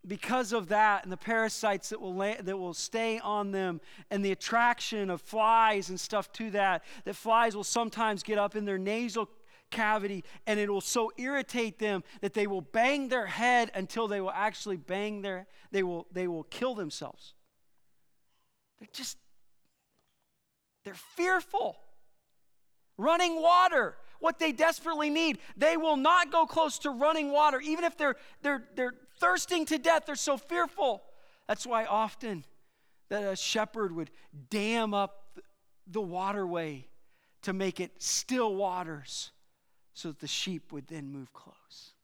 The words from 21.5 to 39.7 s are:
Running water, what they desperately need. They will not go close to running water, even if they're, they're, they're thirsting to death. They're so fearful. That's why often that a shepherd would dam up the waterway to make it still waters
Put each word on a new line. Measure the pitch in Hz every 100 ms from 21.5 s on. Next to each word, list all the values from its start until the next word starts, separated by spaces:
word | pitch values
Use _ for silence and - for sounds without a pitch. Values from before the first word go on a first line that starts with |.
| 415 208 - - - - _ _ _ _ _ _ _ _ -
Running | 247 339 359 330
water, | 330 359 370 311 190 - - -
what | 320 -
they | 320
desperately | 240 330 320 330 311 302
need. | 302 330 233 - -
They | 302 330
will | 320 285
not | 294 359 349
go | 339 320
close | 320 311 -
to | 302
running | 240 294 320 285
water, | 285 302 269
even | 294 320
if | 339 -
they're, | 294 240 - -
they're, | 285 277 - -
they're | 247 - - -
thirsting | 349 359 - 349 311
to | 311
death. | 330 320 -
They're |
so | 285 - 277
fearful. | - 349 339 - 277 202 - - - _ -
That's | - 247
why | 226 226
often | 208 214 - 233 175 - - _ _ _ _ _
that | 202
a | 202
shepherd | 190 - 226 214 226 196 165
would | 156 - - 147 127
dam | 214 214 233 220
up | 202 196 - - - - _ _ - -
the | 190
waterway | 190 180 196 202 185 175 160 139 135 - - _ _ _
to | -
make | 190 190 175
it | 180 -
still | - - - 254 226
waters | 190 196 180 165 147 135 - - _ _ _ _